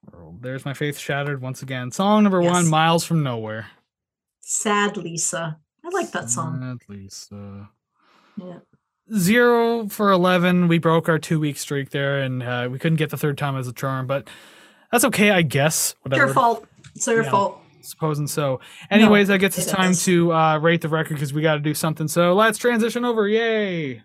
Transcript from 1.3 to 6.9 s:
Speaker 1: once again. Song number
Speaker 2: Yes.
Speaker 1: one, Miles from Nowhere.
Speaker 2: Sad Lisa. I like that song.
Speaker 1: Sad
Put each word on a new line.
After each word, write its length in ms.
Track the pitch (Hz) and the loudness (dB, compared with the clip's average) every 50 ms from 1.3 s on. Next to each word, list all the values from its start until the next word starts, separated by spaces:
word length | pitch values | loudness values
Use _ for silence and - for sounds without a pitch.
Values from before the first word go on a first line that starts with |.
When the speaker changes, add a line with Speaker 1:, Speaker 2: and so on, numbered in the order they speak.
| 143 135 123 | -6 -8 -8
Speaker 1:
once 200 | 127 135 - - | -10 -10 -12 -10
again. 280 | 131 131 127 123 127 | -10 -8 -8 -8 -10
Song 320 | - - 190 202 208 214 208 | -4 -2 2 2 4 4 4
number 180 | 208 190 180 | 4 4 4
Speaker 2:
Yes. 120 | 175 170 175 | 2 4 4
Speaker 1:
one, 160 | 175 175 165 | 4 2 4
Miles 360 | 156 156 160 165 165 170 165 | 4 4 4 4 4 2 0
from 180 | - 170 160 147 | 0 0 0 0
Nowhere. 440 | 135 123 117 110 107 107 110 110 - - _ _ _ _ _ _ _ _ _ _ _ _ _ | -2 -4 -6 -6 -8 -8 -10 -10 -14 -18 _ _ _ _ _ _ _ _ _ _ _ _ _
Speaker 2:
Sad 560 | - - - - - 214 208 208 208 202 202 | -12 -8 -8 -4 -2 0 0 2 0 0 -2
Lisa. 640 | 196 170 170 170 160 - - - 170 165 160 156 - _ _ _ _ _ | -6 -10 -10 -8 -6 -6 -6 -6 -6 -6 -8 -10 -12 _ _ _ _ _
I 40 | 339 | -6
like 220 | 359 392 - - - | -4 -4 -4 -4 -8
that 180 | 180 - 113 | -10 -6 -6
song. 480 | - - 160 160 - 127 127 127 127 120 _ | -6 -6 -4 -6 -6 -8 -8 -10 -12 -12 _
Speaker 1:
Sad 20 | _ | _